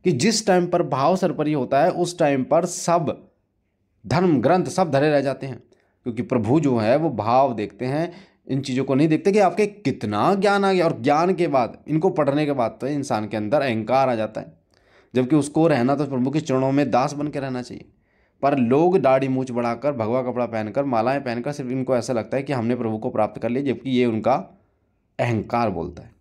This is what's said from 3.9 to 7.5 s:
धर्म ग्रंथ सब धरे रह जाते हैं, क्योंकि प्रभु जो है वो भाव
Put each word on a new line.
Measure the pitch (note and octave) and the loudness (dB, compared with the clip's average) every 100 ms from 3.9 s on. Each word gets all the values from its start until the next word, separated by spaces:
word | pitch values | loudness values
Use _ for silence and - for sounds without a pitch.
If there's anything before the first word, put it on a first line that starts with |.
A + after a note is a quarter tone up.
| _ | _
धर्म | - D#3+ F#3 C#3 | -2 0 2 2
ग्रंथ | A#2+ F#3 | 4 2
सब | - - F3+ | 0 -2 0
धरे | C#3 D3+ | 2 2
रह | C#3+ | 2
जाते | C3+ C3 C3+ | 0 -6 -10
हैं, | A#2+ _ _ _ _ | -14 _ _ _ _
क्योंकि | B2 A2+ | -8 -6
प्रभु | G2+ B2 G#2+ D#3 | -2 -2 2 2
जो | C#3+ A#2+ | 2 2
है | G#2+ C#3+ | 2 2
वो | D#3+ | 0
भाव | A2 G#2 B2+ C#3 | -2 0 2 2